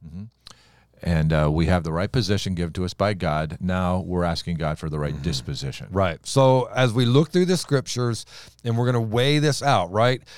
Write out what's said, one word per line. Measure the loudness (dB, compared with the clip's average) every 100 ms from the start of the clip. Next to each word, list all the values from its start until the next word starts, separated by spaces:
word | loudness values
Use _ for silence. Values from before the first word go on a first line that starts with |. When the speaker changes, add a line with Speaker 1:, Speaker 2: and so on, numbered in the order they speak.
| -16
Speaker 1:
Mm-hmm. | -14 -16 _ -20 -20 _ _ _ -8
And, | -2 0 2
uh, | 2 2
we | 2 2
have | 2
the | 0
right | -4 -2
position | -2 0 -2 -2
given | -4 -4
to | -4 -6
us |
by | -2 -2 0
God. | -2 -2 -4 -4
Now | -2 0 0 -2
we're | -2 -2
asking | 0 -2 -4 -4
God | -4 -4
for | -6
the | -4
right | -4 -4
Speaker 2:
Mm-hmm. |
Speaker 1:
disposition. | -4 -4 -6 -6 -8 -10 -4
Speaker 2:
Right. | 0 0 -2 -2
So | 4 4 4 2 0
as | 0
we | 2 4
look | 4 4
through | 2 2
the | 0
Scriptures, | 0 -2 -2 -4 -4 -4 -10 -20 -20 _
and | -2 0
we're | 2
gonna | 0
weigh | 0 0 2 4
this | 2 2
out, | 2 2 2
right? | 2 2 2 -6